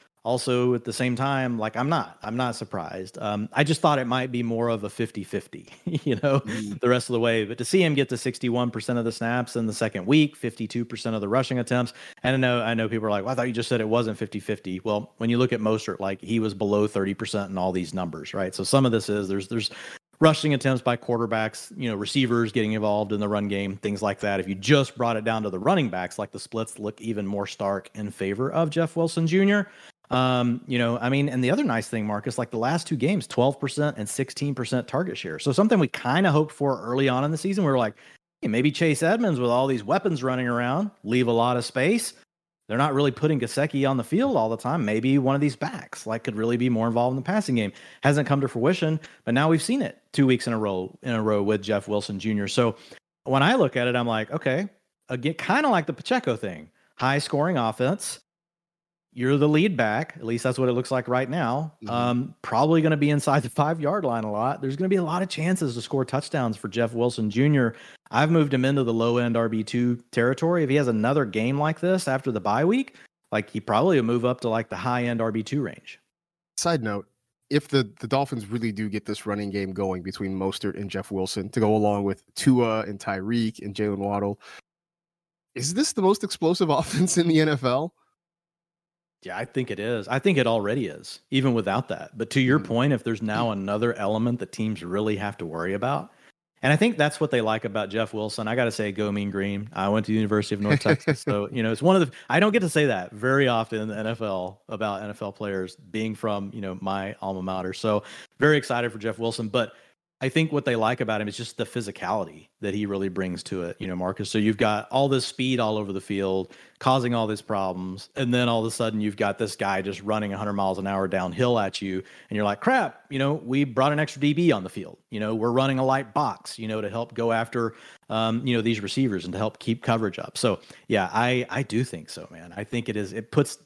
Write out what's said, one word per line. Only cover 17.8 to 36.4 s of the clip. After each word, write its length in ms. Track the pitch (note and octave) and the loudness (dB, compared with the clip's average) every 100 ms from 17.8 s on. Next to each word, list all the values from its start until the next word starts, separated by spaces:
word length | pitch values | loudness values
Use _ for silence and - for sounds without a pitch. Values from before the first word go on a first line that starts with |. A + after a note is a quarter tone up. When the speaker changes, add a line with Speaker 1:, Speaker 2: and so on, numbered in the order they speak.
| E2+ | -4
Speaker 1:
numbers, 400 | F#2+ F2 D#2 D2 | -4 -6 -8 -8
right? 220 | G2+ F#2+ | -6 -4
So 100 | - | -4
some 220 | F#2+ C#3 C3 | 2 4 6
of 60 | |
this 180 | A2+ - | 2 0
is 180 | G#2 G2 | -2 -2
there's, 200 | G2 F#2+ | -4 -4
there's 220 | A#2 G#2+ - - - _ - | -4 -6 -8 -16 -18 _ 4
rushing 340 | D#3 D3+ D3+ | 4 6 2
attempts 260 | C#3 C3+ B2+ | 2 2 2
by 160 | B2+ A#2+ | 0 0
quarterbacks, 720 | - A#2 A#2 A2+ A2 - - - | 0 0 0 0 0 -4 -14 -6
you 140 | A#2+ | -4
know, 60 | G2+ | -4
receivers 540 | G#2 C#3+ B2 A#2+ A2+ | -2 2 4 4 2
getting 220 | A#2 G#2+ | 2 0
involved 400 | A2 G#2+ G#2 G#2 | 0 0 0 0
in 80 | G#2 | 0
the 80 | G#2 | 0
run 200 | G#2 G2+ | 0 0
game, 280 | G2 G2 F#2+ | -2 -4 -4
things 240 | G#2 G2+ | -4 -2
like 200 | G#2 G2 | -2 -2
that. 200 | G#2 G2 | -2 -2
If 80 | F#2 | -2
you 60 | |
just 420 | F#2+ G2 D3 C3+ - | -2 4 4 4 -2
brought 220 | A#2+ A2 | -2 0
it 60 | |
down 180 | A2 A2+ | 0 -2
to 80 | G#2+ | -2
the 80 | F2+ | -2
running 320 | B2 F#3+ B2 | 2 2 2
backs, 280 | F2+ F2 - | -2 -6 -6
like, 120 | G2+ | -8
the 100 | F#2+ | -8
splits 380 | - A2+ A2 - | -8 -6 -6 -6
look 200 | G#2 - | -8 -6
even 240 | A#2 G#2 G2 | -6 -4 -4
more 200 | G2+ G2+ | -4 -6
stark 440 | - G2+ G2 - | -4 -2 -2 -6
in 160 | - G#2 | -10 -8
favor 400 | - G2 G2+ C3 | -4 -2 -2 0
of 200 | D#3+ D#3+ | 0 0
Jeff 260 | D#3+ D#3+ E3+ | 0 -2 0
Wilson 300 | E3 E3 E3 | -2 0 2
Junior. 440 | F#3 G3 G#3 G3 - - _ - | 4 4 2 0 -8 -20 _ -2
Um, 500 | B2+ B2+ B2+ B2 A#2+ - | 2 2 2 2 -2 -2
you 120 | B2 | 0
know, 200 | A#2 A#2+ | 0 0
I 100 | A#2+ | 0
mean, 220 | C#3 C#3+ | 2 0
and 120 | B2+ | 0
the 80 | B2+ | 2
other 140 | G#3+ | 2
nice 240 | B3 A2+ - | 2 0 -2
thing, 180 | A2+ G#2+ | -4 -2
Marcus, 300 | G#2 C3+ B2+ | -4 -4 -4
like, 140 | A#2+ | -4
the 80 | A2+ | -2
last 280 | B2 E3 - | 0 0 -2
two 80 | |
games, 320 | C#3+ C3+ G3 - | -2 0 0 -2
twelve 320 | - C3 C3 | 2 2 2
percent 380 | C3+ - D3 - | -4 0 -2 -2
and 100 | G#2 | -6
sixteen 480 | - C3+ - C#3+ | -4 -6 -4 -4
percent 320 | C3 A#2+ B2+ - | -4 -2 -2 0
target 300 | C3+ F#3 E3 | -2 -2 -6
share. 220 | F#2 D#2 | -8 -4
So 120 | C#3 | 0
something 280 | C#3 A3 G#3+ | 4 4 4
we 100 | D3+ | 2
kinda 420 | - B2 D#3 G3 | 0 0 4 4
hoped 220 | D3 | 4